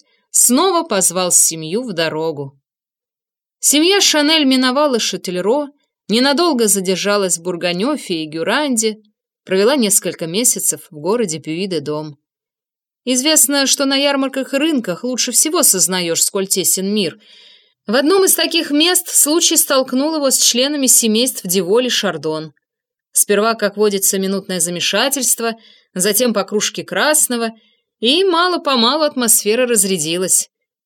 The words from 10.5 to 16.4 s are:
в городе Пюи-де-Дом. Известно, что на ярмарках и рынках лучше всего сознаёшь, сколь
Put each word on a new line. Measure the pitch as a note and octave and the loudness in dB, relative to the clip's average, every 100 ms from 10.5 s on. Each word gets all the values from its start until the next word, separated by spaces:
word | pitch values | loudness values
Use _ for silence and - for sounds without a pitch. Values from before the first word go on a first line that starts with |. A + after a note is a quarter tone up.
| G3 - D3+ - | 0 -4 -6 -12
в | D3+ | -8
городе | D#3+ A#3 G3+ D#3 | -2 -2 -2 -6
Пюи-де-Дом. | D3+ D#3+ G3 E3 C#3 D3+ D#3 C#3+ _ _ _ _ _ _ _ _ | -6 -6 -4 -4 -4 -6 -8 -14 _ _ _ _ _ _ _ _
Известно, | - B3+ C#4+ D#4 - C#4+ C#4 | -2 0 2 2 2 2 0
что | - C#4 | 0 0
на | C#4 | 0
ярмарках | C#4+ C#4 C4+ C4+ B3+ | 0 0 -2 -4 -4
и | C#4 | -2
рынках | D#4 C#4+ G#3+ E3+ | 0 -2 -4 -6
лучше | B3 B3 - | -6 -4 -2
всего | A#3 D#4+ F4 | 0 0 2
сознаёшь, | - F#3+ E3+ F#3 F3 D#3+ | 2 2 0 0 -2 -2
сколь | - G3+ | -2 -2